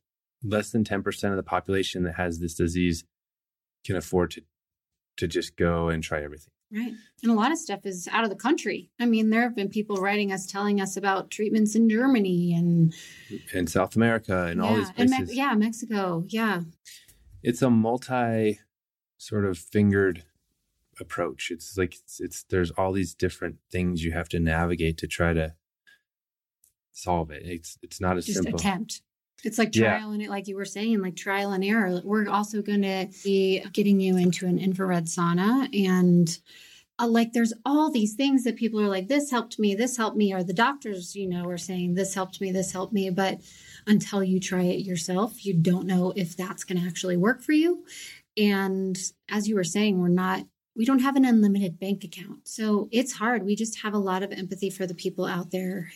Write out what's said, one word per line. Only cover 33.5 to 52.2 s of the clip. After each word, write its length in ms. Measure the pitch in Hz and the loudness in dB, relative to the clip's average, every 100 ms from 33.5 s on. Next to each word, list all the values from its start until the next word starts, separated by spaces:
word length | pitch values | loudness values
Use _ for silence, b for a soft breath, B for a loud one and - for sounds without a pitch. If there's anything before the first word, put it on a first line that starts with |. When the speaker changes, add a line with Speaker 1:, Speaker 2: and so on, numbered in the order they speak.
| 185 202 | 0 -2
Speaker 2:
getting 260 | - 202 196 | 0 4 4
you 200 | 190 185 | 4 4
into 260 | 180 170 180 | 4 2 0
an 120 | 175 | 0
infrared 480 | 185 185 190 175 165 | 0 0 0 0 -2
sauna 600 | - 170 175 196 262 262 | 0 0 2 2 2 0
and, 640 | 208 190 185 180 175 170 - B B B B _ - | 0 2 6 6 6 4 0 B B B B _ -4
uh, 100 | 240 | 2
like, 240 | 233 233 | 4 2
there's 220 | 233 233 220 | 2 0 0
all 260 | 254 294 311 | 0 2 4
these 220 | 254 208 | 2 0
things 320 | 214 277 269 | 0 2 4
that 120 | 233 220 | 2 0
people 220 | 226 220 | -2 0
are 100 | 208 | 0
like, 200 | 190 190 | 0 0
"This 220 | 285 285 | 0 0
helped 280 | 240 226 - | -2 -2 0
me, 160 | 208 | 0
this 220 | 196 240 247 | 2 0 0
helped 220 | 220 208 | -2 2
me," 160 | 208 | 2
or 80 | 190 | 2
the 80 | 180 | -2
doctors, 640 | 180 233 277 226 190 175 202 | 2 0 0 -6 -10 -10 -8
you 100 | 190 | -6
know, 200 | 175 175 | -4 -4
are 80 | 175 | -6
saying, 380 | - 185 180 | -6 -4 0
"This 180 | 175 190 | 0 -2
helped 260 | 196 190 - | -2 -6 -6
me, 100 | 196 | -4
this 200 | 190 185 | -2 -2
helped 200 | 185 185 | -4 -4
me." 160 | 208 190 | -2 0
But 320 | 180 202 202 B B B B - | 0 0 -2 B B B B 2
until 360 | 208 - 202 | 2 2 0
you 160 | 190 185 | 2 0
try 240 | 190 185 | 0 0
it 200 | 180 - | 0 0
yourself, 580 | 196 180 - 185 226 - | -4 -6 -2 -2 -2 -4
you 120 | 202 | -2
don't 320 | 175 170 180 180 | 2 2 2 2
know 260 | 185 180 | 0 0
if 220 | 196 170 - | -2 -6 -6
that's 260 | 185 190 | -10 -10
gonna 200 | - 180 180 | -6 -4 -4
actually 300 | 165 185 180 | -4 -2 2
work 240 | 196 262 | 2 0
for 120 | - | 2
you. 340 | 302 330 349 B B B B _ - | 4 4 0 B B B B _ 0
And 640 | 208 196 196 190 190 185 - - - | 2 2 0 -2 -2 -4 -8 -12 -6
as 200 | 214 208 | -4 0
you 60 | |
were 100 | 208 | 0
saying, 360 | 175 208 214 185 | 0 2 2 2
we're 80 | 175 | 4
not, 360 | 175 185 190 - _ _ - | 2 2 -2 -6 _ _ -2
we 80 | |
don't 160 | 233 269 | 2 4
have 160 | 262 277 | 4 4
an 80 | |
unlimited 540 | 262 226 208 196 190 165 | 6 6 6 4 0 -2
bank 240 | 190 196 | -4 -4
account. 420 | 175 - | -6 -14